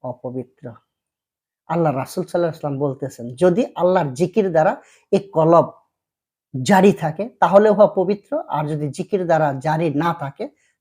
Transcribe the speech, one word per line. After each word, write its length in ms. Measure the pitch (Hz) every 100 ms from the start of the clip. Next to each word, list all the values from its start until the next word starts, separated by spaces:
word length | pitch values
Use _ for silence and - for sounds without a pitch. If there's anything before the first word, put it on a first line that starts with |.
অপবিত্র। 680 | 131 123 127 127 123 _ 127 107 _ _ _ _ _ _ _ _ -
আল্লাহ 260 | 170 160
রাসূল 300 | 135 123 -
সাল্লাল্লাহু 140 | 175 180
আলাইহি 100 | 170
ওয়াসাল্লাম 320 | 156 147 139
বলতেছেন, 560 | 143 131 135 - 120 123
যদি 360 | 180 180 269 -
আল্লাহর 380 | 180 185 147
জিকির 380 | 127 175 226 190
দ্বারা 300 | 165 175 269 _ _ _
এই 80 | 196
কলব 520 | 196 160 160 170 - - _ _ _ _ _ _ _ 131
জারি 320 | 127 196 196
থাকে, 360 | - 160 156 220
তাহলে 400 | - 170 196 214
উহা 180 | 202 202
পবিত্র, 560 | - 180 202 _ 302 -
আর 200 | 143 151
যদি 220 | 151 147
জিকির 360 | - 175 190 170
দ্বারা 280 | 160 151 135
জারি 300 | 151 160 165
না 260 | 143 170 160
থাকে, 300 | 139 - 269 - _ _